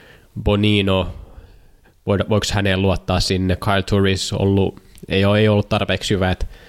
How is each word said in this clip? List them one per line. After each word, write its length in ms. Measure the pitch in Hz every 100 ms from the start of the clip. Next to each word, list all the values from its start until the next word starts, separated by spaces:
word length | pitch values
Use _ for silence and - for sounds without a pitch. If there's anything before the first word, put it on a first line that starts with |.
| - - _ -
Bonino, 720 | 104 101 107 104 98 95 87 - - - - - - - _ _ -
voida-, 220 | 101 98
voiko 180 | 107 -
häneen 300 | 104 98 95
luottaa 380 | 95 87 - 92
sinne? 360 | - 95 92 90
Kyle 260 | - 98
Turris 500 | - 101 98 95 -
ollut, 480 | 101 98 98 95 - - - -
ei 160 | 95
ole, 140 | 98 104
ei 80 | 107
ollut 200 | 104 -
tarpeeksi 460 | 107 98 95 -
hyvä, 160 | 95 92
et 160 | 87 - -